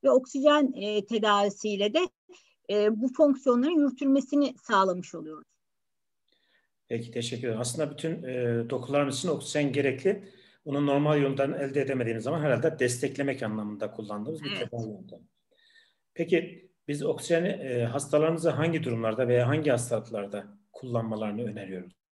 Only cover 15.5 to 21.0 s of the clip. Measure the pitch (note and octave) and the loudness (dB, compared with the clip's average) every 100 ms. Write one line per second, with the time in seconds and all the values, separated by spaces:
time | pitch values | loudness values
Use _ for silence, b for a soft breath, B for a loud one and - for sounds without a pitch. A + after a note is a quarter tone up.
15.5 | b b b b b _ - E3+ F3 - | b b b b b _ -6 0 0 0
16.5 | - - _ - D3 D3 - - E3+ F3+ | -14 -20 _ -8 -4 0 0 2 2 2
17.5 | F#3+ C3+ A#2+ A#2 C3+ - D3+ D#3 E3 E3 | -2 -2 0 0 -2 2 4 4 2 0
18.5 | C3 E3 D#3+ C3 A2+ A2+ A2 B2 B2 A#2+ | 2 2 0 -2 -2 0 0 4 4 4
19.5 | D3+ D3+ A#2+ - A2 - G#2+ G2+ G#2 G2 | 2 2 0 0 -4 -4 -8 -6 -8 -12
20.5 | - _ - B2+ A#2+ | -20 _ -16 -4 -4